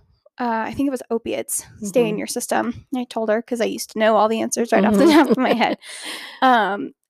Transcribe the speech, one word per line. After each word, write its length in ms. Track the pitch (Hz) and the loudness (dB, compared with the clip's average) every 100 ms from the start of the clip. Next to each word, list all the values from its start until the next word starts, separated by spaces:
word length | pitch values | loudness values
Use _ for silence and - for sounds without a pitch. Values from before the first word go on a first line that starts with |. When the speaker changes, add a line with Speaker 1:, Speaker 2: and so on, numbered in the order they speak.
| _ _ _ - | _ _ _ -8
Speaker 1:
uh, 240 | 240 226 220 | -4 -4 -4
I 60 | |
think 140 | 226 277 | -4 -4
it 40 | |
was 100 | 254 - | -4 -4
opiates, 560 | 226 233 214 - - - - | -6 -4 -6 -6 -8 -10 -12
"stay 200 | 202 240 | -2 0
in 80 | 226 | 0
Speaker 2:
Mm-hmm. 80 | 214 | -2
Speaker 1:
your 80 | 214 | -6
system?" 580 | 247 - - 220 - - | -8 -4 -2 -4 -6 -8
And 80 | 254 | -8
I 40 | |
told 240 | 247 226 220 | -6 -4 -2
her, 140 | 214 | -2
'cause 180 | 233 240 | -2 -4
I 40 | 208 | -4
used 240 | 220 - | -4 -8
to 60 | 226 | 0
know 180 | 220 214 | 2 4
all 120 | 214 | 2
the 120 | 226 | 0
answers 320 | 226 - 233 | -2 -2 0
right 120 | 220 | 2
off 100 | 208 | 4
the 100 | 202 | 4
Speaker 2:
Mm-hmm. 140 | 330 302 | 6 6
Speaker 1:
top 120 | 269 | 6
of 60 | 240 | 2
my 160 | 254 | 2
head. 260 | 226 214 - | 0 0 -2
Speaker 2:
<laughs> 600 | - - - - - - | -10 -16 -14 -14 -16 0
Speaker 1:
Um, 500 | 262 240 185 202 - - | 4 4 2 -2 -8 -14